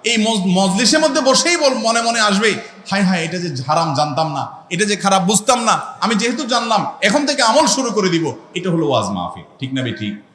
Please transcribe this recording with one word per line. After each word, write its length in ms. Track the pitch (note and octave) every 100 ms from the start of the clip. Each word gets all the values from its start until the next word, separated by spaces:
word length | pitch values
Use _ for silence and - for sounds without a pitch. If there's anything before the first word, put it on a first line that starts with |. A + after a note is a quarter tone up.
এই 140 | A3+ A#3
মজ-, 300 | G#3+ G#3 F#3
মজলিসের 520 | F#3 F#3+ F#3+ B3 D#4
মধ্যে 220 | D#4+ C#4+
বসেই 360 | C4+ B3+ E4+ F4
বল-, 220 | C#4+ A#3
মনে 180 | A3+ A#3
মনে 180 | A#3 A#3
আসবে, 340 | G#3+ G3 A3 D#3+ - - -
"হায় 120 | G3
হায়, 200 | F#3+ F3+
এটা 140 | E3 F3+
যে 260 | F3 B2+ B2+
হারাম 260 | D#3+ D#3+
জানতাম 400 | C#3 D3+ C#3+ D#3
না, 140 | C#3+ B2 - -
এটা 160 | F3
যে 100 | G#3
খারাপ 260 | G3+ G3 G3
বুঝতাম 420 | F3+ G#3+ - A#3+
না, 160 | A3+ E3 - -
আমি 140 | G3+
যেহেতু 280 | G#3+ A#3 B3
জানলাম, 420 | B3 A#3+ A#3 G#3+ - -
এখন 240 | G3+ C#4
থেকে 160 | C#4+ C4+
আমল 260 | A#3 C4+ D4
শুরু 240 | C4+ B3
করে 180 | G#3 F#3+
দিব।" 240 | E3 D#3 - -
এটা 180 | F3+ F#3
হলো 160 | E3 D3
ওয়াজ 180 | A#2+
মাহফিল, 380 | F#2+ F#2+ E2+ - - -
ঠিক 140 | C3+
না 80 | C3
বেঠিক? 400 | A#2+ A2+ G#2+ G#2 -